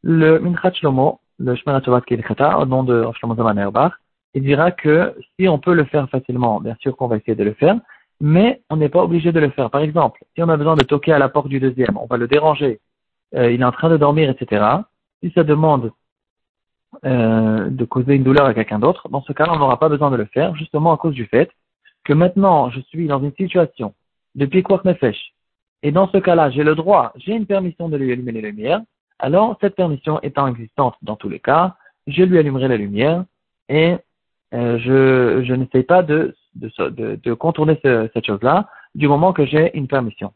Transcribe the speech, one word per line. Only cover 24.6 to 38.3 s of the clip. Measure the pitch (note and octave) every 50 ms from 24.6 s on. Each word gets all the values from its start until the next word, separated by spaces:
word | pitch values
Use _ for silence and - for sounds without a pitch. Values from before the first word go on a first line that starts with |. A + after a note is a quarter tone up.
| F#3 - G3+ F#3 -
nefesh, | F#3 F3+ - - A#2+ G#2+ - - - _ _ _ _ _ _ _ _ _ _
et | - D3
dans | D3 F3+ G3 F#3
ce | -
cas-là, | G3 F#3+ F#3 F3 E3+ D#3 C#3+
j'ai | A#2+ C#3 D3
le | D#3 D#3
droit, | D#3 D#3+ F#3 G#3 F3 A#2+ A#2 -
j'ai | B2 - F#3 G#3+
une | A3+ G#3+
permission | - G3+ G3 F#3 F3+ D#3+ _ E3+ E3
de | D3+
lui | C#3+ C3+ B2+
allumer | B2 B2 B2 B2
les | A2+ A2
lumières, | G#2+ G#2+ G#2 G#2+ G#2+ B2+ E3+ G#3+ A3+ _ _ _ _ _ _ _
alors | - C3 D3+ F#3 G#3+ A#3 G#3+ -
cette | - G3+ G3
permission | - F#3 E3+ D3 C3 _ D#3 D3+ -
étant | - C#3+ C3+ - C#3
existante | C3+ A#2+ A#2 A#2 A2 _ - C#3 B2 - _
dans | - - G#2+
tous | - - G2+
les | - -
cas, | _ - C3+ D#3+ F3 F#3 F3+ _ _ _ _ _ _
je | - C#3 D#3+
lui | F#3 F#3 F#3 E3+
allumerai | D#3 D3 C3+ C3 C3 C3
la | B2 A2
lumière, | G#2 G2+ G2+ G#2 B2 D3 E3 F3 F#3 _ _ _ _ _ _ _ _ _
et, | C#3+ D#3 D#3+ E3+ F3+ F3+ _ _ _ _ _ _ _ _ _ _ -
euh, | A#2+ A#2+ A#2+ A#2+ A#2
je, | A#2 B2 C3 C3+ C3+ C3 C3 B2+ B2 A#2 - C3 B2+
je | B2
n'essaie | B2+ B2+ C3 - - B2+
pas | B2+ - F3 F#3
de, | F3+ D3+ D3 D#3 - - - _ _ _ _
de, | - - A2 - - F2+ C#2
de, | - - A2 G#2+ G#2+ A2
de | _ B2 A#2
contourner | - - E3 E3 - D3+ D#3 D#3 - -
ce, | C3+ B2 A2+ A2 A2+ _
cette | A#2 -
chose-là, | -